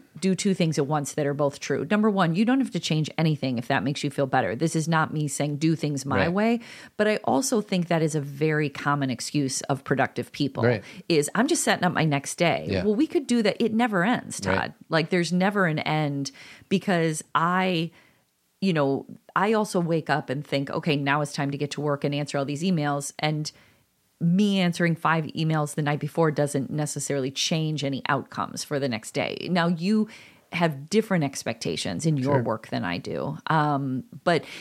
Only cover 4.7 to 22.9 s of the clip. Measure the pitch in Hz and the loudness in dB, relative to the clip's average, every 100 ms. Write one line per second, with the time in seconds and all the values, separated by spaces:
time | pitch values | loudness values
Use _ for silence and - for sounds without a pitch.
4.7 | 160 156 165 151 156 151 - 147 143 160 | 0 0 0 0 -2 -2 -2 -4 0 0
5.7 | 156 151 139 135 131 156 185 226 233 - | 2 -2 -4 -2 0 2 2 2 0 -4
6.7 | - - - 214 214 - 254 262 226 208 | -18 -10 0 0 2 0 0 2 0 0
7.7 | 185 165 170 160 151 143 139 156 151 151 | -2 2 2 2 0 -4 -2 0 2 0
8.7 | - 147 143 135 120 - 147 135 - - | -2 0 0 0 -4 -4 -2 -2 -2 -4
9.7 | 131 - 131 127 - 120 - 139 - 117 | -4 0 0 2 -2 -6 -4 -2 2 2
10.7 | 110 - - - 160 147 180 269 339 240 | 2 -4 -12 0 2 2 0 2 2 2
11.7 | 196 180 180 160 143 - - 170 80 76 | 2 2 2 2 0 -2 0 2 2 0
12.7 | 95 202 208 311 349 262 240 208 - 226 | 0 2 2 2 0 2 2 2 2 0
13.7 | 220 240 196 190 254 - - - - - | 2 2 2 2 0 -4 -6 -2 0 -2
14.7 | - - 160 160 180 165 180 190 202 175 | -8 -2 0 2 0 2 2 2 2 2
15.7 | 156 - 156 151 143 139 - - - - | 0 0 0 0 -2 -6 -10 -20 -20 -2
16.7 | 190 202 175 165 156 - - 165 180 185 | 0 2 2 2 -2 -2 0 2 2 2
17.7 | 170 165 - _ _ _ _ _ _ 190 | 0 -2 -8 _ _ _ _ _ _ 0
18.7 | 160 139 135 - - - - 202 220 208 | 2 2 0 -4 -16 -6 0 2 2 2
19.7 | 185 170 165 151 147 151 131 147 139 139 | 0 0 0 2 0 0 -6 -2 -2 -2
20.7 | - 165 143 139 147 147 - 139 139 147 | -2 0 0 2 2 0 -2 -4 -2 -4
21.7 | - 147 143 147 143 147 143 139 143 185 | -2 -2 -2 -2 -2 -2 -2 -4 -2 0
22.7 | 170 147 | 0 0